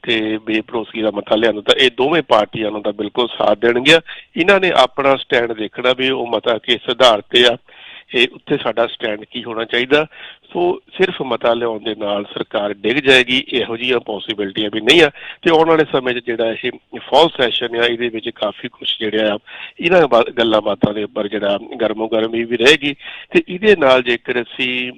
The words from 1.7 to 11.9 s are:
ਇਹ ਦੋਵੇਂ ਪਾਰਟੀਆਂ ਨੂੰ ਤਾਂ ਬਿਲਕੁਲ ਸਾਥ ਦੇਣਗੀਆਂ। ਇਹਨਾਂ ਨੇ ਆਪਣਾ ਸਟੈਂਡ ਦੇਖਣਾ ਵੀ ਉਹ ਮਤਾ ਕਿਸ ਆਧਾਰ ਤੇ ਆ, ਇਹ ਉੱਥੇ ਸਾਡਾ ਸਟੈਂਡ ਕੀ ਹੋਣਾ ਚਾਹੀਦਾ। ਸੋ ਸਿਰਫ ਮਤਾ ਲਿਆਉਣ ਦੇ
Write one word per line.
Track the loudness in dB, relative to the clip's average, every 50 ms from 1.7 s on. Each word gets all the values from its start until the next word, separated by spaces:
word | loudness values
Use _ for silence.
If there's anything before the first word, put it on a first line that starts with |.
| 2
ਇਹ | 4 4 0
ਦੋਵੇਂ | 2 2 0 2 2 0 2
ਪਾਰਟੀਆਂ | _ 2 2 2 0 -4 -6 -6 -4
ਨੂੰ | -6 -4 -6
ਤਾਂ | -6 -4
ਬਿਲਕੁਲ | -4 -6 -6 _ -2 -4 -4 -2 -2
ਸਾਥ | 0 0 2 2
ਦੇਣਗੀਆਂ। | 2 2 2 2 4 4 4 4 2 -2 -18 -18 -18 _ _
ਇਹਨਾਂ | -2 2 4 4 4
ਨੇ | 4 2
ਆਪਣਾ | 2 2 2 2 0 -2 2 2 2
ਸਟੈਂਡ | 0 0 _ 0 0 0 0 -4
ਦੇਖਣਾ | -6 -8 -8 _ -2 0 0 0
ਵੀ | 0 0 -2
ਉਹ | -2 -2 -4
ਮਤਾ | -4 -4 -2 0 -2 -2 -2
ਕਿਸ | 0 -2 -2 -2 -2 -6
ਆਧਾਰ | 0 4 6 6 6 4
ਤੇ | -2 _ 2 4 4
ਆ, | 4 4 0 _ _ -20 -20 -20 -20 -20 -20 -20 _ 0
ਇਹ | 0 0 0 -2
ਉੱਥੇ | -12 _ -4 -4
ਸਾਡਾ | -4 -2 -4 -2 -2 -2
ਸਟੈਂਡ | -2 -4 -8 -8 -6 -6 -8 -10
ਕੀ | _ -14 -14 -12
ਹੋਣਾ | -8 -6 -6 -6
ਚਾਹੀਦਾ। | -2 -2 -2 0 2 0 0 0 -2 -10 -20 -20 -20 -20 _ _ _ -4
ਸੋ | -2 0 0 -2 -4 _ _ -2
ਸਿਰਫ | -2 -2 -2 -2 -6 -6
ਮਤਾ | -6 -6 -2 0 0 0
ਲਿਆਉਣ | 0 -2 -4 -6 -6 -6
ਦੇ | -8